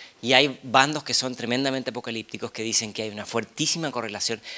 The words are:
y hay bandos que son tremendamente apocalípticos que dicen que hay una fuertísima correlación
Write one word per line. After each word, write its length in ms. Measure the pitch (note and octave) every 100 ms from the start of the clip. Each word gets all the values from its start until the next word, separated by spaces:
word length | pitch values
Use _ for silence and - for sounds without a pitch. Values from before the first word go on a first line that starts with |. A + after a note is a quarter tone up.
| - _
y 140 | A#2
hay 260 | C3 C#3+ C3
bandos 400 | C3 C3 C#3 D3+
que 120 | C#3+
son 200 | B2 C3
tremendamente 540 | A#2+ A#2 B2 C#3 C3 B2
apocalípticos 640 | A#2+ A#2 A2+ G#2+ G#2 A#2+
que 120 | -
dicen 300 | A2+ A2 A2
que 120 | G2
hay 40 | G#2+
una 160 | G#2
fuertísima 680 | G#2 A#2 A2 - D#3 E3+ D#3
correlación 520 | B2 A2 G#2+ - A2 -